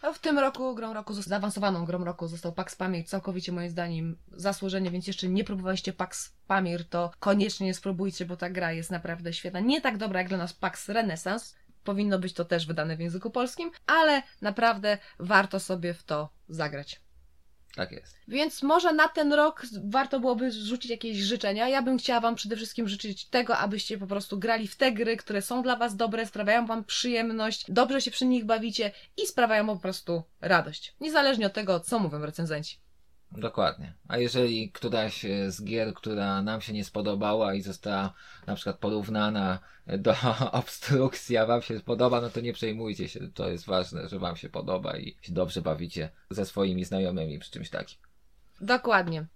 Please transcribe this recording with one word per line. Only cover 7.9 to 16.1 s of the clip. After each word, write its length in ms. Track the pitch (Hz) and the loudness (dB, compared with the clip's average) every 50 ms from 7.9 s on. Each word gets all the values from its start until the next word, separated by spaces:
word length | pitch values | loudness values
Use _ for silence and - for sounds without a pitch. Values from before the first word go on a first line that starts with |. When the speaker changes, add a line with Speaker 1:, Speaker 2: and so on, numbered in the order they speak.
| 196 170 190 196 185 - 185 | -2 -2 -2 -2 -2 -4 -6
Speaker 1:
bo 100 | 170 180 | -6 -6
ta 140 | 175 - 180 | -6 -6 -6
gra 220 | 185 180 180 165 165 | -4 -2 -2 -2 -2
jest 180 | 165 165 165 | -4 -4 -4
naprawdę 420 | 175 165 165 170 165 170 170 170 170 | -6 -6 -4 -4 -6 -6 -6 -6 -6
świetna. 280 | - - 185 185 180 | -6 -6 -6 -2 0
Nie 200 | 196 240 277 311 | 2 2 2 4
tak 180 | - 262 226 202 | 2 0 0 0
dobra 220 | 214 214 190 185 | -2 -2 0 0
jak 80 | 180 180 | 0 0
dla 100 | 190 185 | 0 -2
nas 140 | 170 175 - | -2 -4 -4
Pax 360 | - - 185 180 - - - | -2 -4 -4 -2 -4 -6 -2
Renaissance. 680 | 208 226 233 202 165 160 - 185 196 233 - - - _ _ - - - - | 0 0 2 0 0 -2 -2 -2 -2 -2 -4 -10 -18 _ _ -20 -20 -12 -6
Powinno 340 | - 202 196 208 208 196 185 | -4 0 0 2 2 2 2
być 140 | 180 185 - | 0 0 -2
to 120 | - 175 | -4 -2
też 220 | 170 180 170 165 | 0 0 0 0
wydane 300 | 151 165 160 151 160 160 | 0 -2 -2 -2 -2 -2
w 40 | 160 | -2
języku 300 | 170 170 170 185 185 226 | -4 -4 -4 -4 -6 -4
polskim, 400 | - 247 240 247 - - 339 339 330 - - | -2 0 -2 -2 -2 -6 -8 -8 -8 -6 0
ale 360 | - 302 320 320 311 294 277 262 - - - - | 4 6 6 8 6 6 4 2 -2 -10 -6 -4
naprawdę 560 | 208 196 226 226 233 233 196 196 208 208 202 - - - - | -4 0 2 4 4 4 4 2 0 0 0 -2 -10 -14 -8
warto 420 | - 180 208 190 196 196 - 190 | 0 4 6 6 6 6 2 -4
sobie 340 | 185 - 190 180 170 175 175 | -2 -2 -4 -2 -2 -4 -4
w 80 | 165 - | -6 -6
to 260 | - | -4